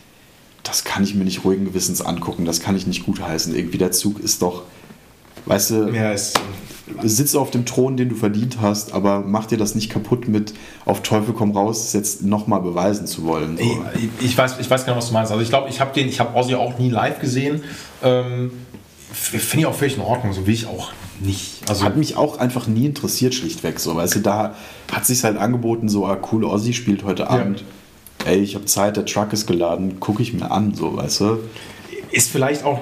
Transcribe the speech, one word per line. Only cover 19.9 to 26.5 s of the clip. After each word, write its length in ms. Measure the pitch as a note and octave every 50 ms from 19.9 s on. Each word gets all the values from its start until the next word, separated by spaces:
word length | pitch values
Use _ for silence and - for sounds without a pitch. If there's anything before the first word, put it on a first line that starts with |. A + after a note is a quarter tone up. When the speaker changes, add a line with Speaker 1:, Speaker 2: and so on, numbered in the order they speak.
| A2+ G#2
Speaker 2:
in 40 |
Ordnung, 320 | F2+ G2 A#2 - - G#2 F#2+
so 140 | F#2+ F#2 F#2+
will 60 | A2+
ich 100 | A2 -
auch 240 | - F#2+ F#2 - - - - - - - -
nicht. 500 | G2 G2 G2 F#2+ - - - - - G#2+
Also 140 | G#2 F#2+ G2
Speaker 1:
Hat 100 | G2+ G2+
mich 200 | D3 D3+ - - -
auch 220 | C3+ D3 - -
einfach 260 | A#2+ B2 B2 B2+ -
nie 220 | A#2 A2 A2 B2+ D3
interessiert, 480 | C#3+ - - B2 - - - F#3+ F#3+
schlichtweg 440 | - - D#2+ - - - E2 D#2 -
so. 160 | - E2 E2
Weißt 200 | E2 E2+ F#2 -
du, 40 | G#2+
da 340 | G2+ G#2 G2 G#2+ G#2+ G#2 - - - - - - - -
hat 140 | - G#2+ G#2
sich's 180 | - B2+ B2 -
halt 140 | A2+ G#2 G#2
angeboten, 520 | G2+ A2+ B2 A#2+ A2+ A2+ A#2 A#2 A2+ G#2+
so, 180 | G#2 G2+ F#2+ F#2
ah, 100 | G2 F#2 - -
cool, 120 | - A2 G#2+
Ozzy 300 | D#2